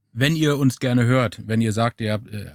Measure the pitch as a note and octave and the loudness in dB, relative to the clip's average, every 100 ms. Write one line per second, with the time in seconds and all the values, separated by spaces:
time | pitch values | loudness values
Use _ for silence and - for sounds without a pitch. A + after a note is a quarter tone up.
0 | _ A2+ C#3 D#3+ D3+ C#3+ C3+ - C3 B2 | _ -2 0 2 0 2 2 2 0 2
1 | A#2 B2+ A2+ - A2 A2+ A2+ G#2 A#2 - | 4 2 0 -4 -4 0 0 0 -2 -2
2 | G#2+ G#2+ A2+ G#2+ G2 | -4 -4 -6 -14 -14